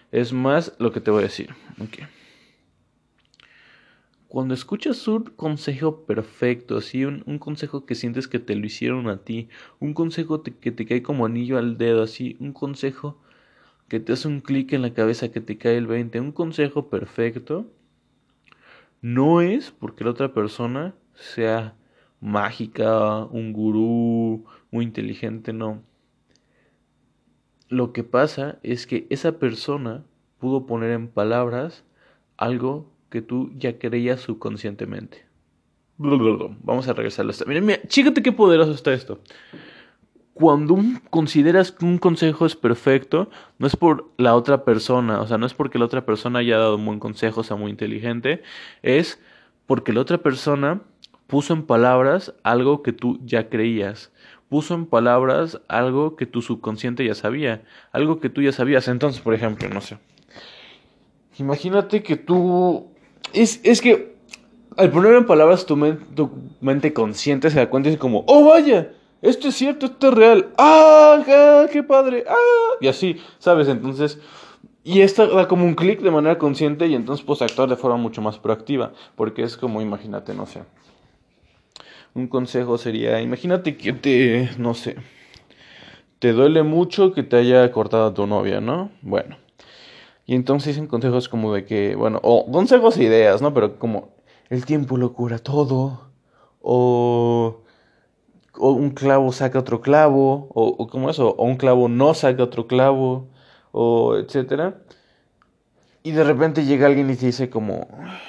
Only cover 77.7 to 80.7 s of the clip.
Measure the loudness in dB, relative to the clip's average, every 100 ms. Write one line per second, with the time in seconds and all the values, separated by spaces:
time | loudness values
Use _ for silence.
77.7 | 0 -2 -2 -4 -6 -8 -6 -4 -4 -4
78.7 | -6 -6 -10 -16 -8 -6 -4 -8 -6 -8
79.7 | -6 -8 -8 -12 -14 -12 -14 -14 -16 -20